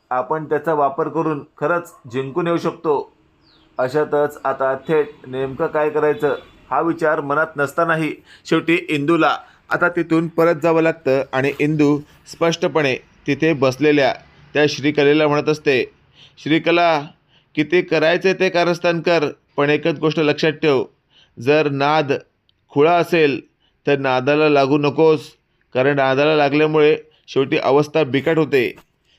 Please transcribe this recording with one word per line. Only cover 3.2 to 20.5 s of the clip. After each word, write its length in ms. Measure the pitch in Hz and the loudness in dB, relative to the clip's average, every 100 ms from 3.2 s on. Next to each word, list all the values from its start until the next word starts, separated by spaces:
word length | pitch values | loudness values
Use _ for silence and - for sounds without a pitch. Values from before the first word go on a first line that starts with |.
| _ _ _ _ _ - | _ _ _ _ _ -6
अशातच 600 | 127 147 151 147 147 147 | -4 -2 -2 0 -2 -4
आता 320 | 135 131 135 131 | -6 -2 -4 -4
थेट 340 | - 156 147 - 127 | -2 -2 -2 -6 -12
नेमकं 400 | 127 135 127 160 | -8 -6 -4 -4
काय 220 | 156 151 | -2 -2
करायचं 460 | 151 151 147 147 127 - - - | 0 0 0 -2 -4 -8 -20 -6
हा 100 | 135 | -2
विचार 400 | 165 165 160 156 | -2 -2 -2 -2
मनात 260 | 143 143 160 143 | -2 -2 -2 -2
नसतानाही 580 | 139 156 165 160 151 - - - - | -4 -2 -2 0 -4 -8 -16 -20 -2
शेवटी 400 | 160 160 170 - | -2 0 -2 -2
इंदूला 480 | 151 143 165 151 117 - _ - | -2 0 2 2 -2 -8 _ -8
आता 200 | 160 175 | -2 0
तिथून 380 | 170 165 160 165 | -2 -2 -2 0
परत 280 | 165 165 165 | 0 0 2
जावं 180 | 165 165 | 0 2
लागतं 420 | 160 160 - 135 - | 0 -2 -2 -2 -2
आणि 180 | 131 139 - | -2 -2 -2
इंदू 400 | 147 156 147 147 147 _ - | -2 2 2 0 -4 _ -20
स्पष्टपणे 640 | - 165 165 180 151 143 120 - _ - | -4 -2 0 -2 0 -2 -2 -8 _ -6
तिथे 260 | 139 160 | -2 0
बसलेल्या 640 | 151 135 127 151 147 131 - - _ - | 2 0 2 2 4 2 0 -8 _ -6
त्या 120 | 139 147 | 0 0
श्रीकलेला 580 | 147 139 151 143 151 151 | 0 -2 2 2 4 2
म्हणत 220 | 147 147 | 0 0
असते, 420 | 151 151 131 - - _ _ - - | -2 0 0 -2 -8 _ _ -20 -12
"श्रीकला, 640 | 147 156 160 170 170 156 147 - _ _ _ - | -2 0 2 2 2 0 -4 -16 _ _ _ -6
किती 260 | 151 180 | 0 0
करायचं 520 | 175 160 156 175 185 | 0 0 2 2 0
ते 160 | 190 185 | 0 0
कारस्थान 520 | 175 170 170 175 170 | 0 0 0 -2 -2
कर, 300 | 170 170 147 - _ - | 0 0 0 -6 _ -2
पण 120 | 143 | 0
एकच 300 | 147 156 147 | 0 0 -2
गोष्ट 200 | 151 156 | -2 0
लक्षात 320 | 147 147 160 | 0 0 -2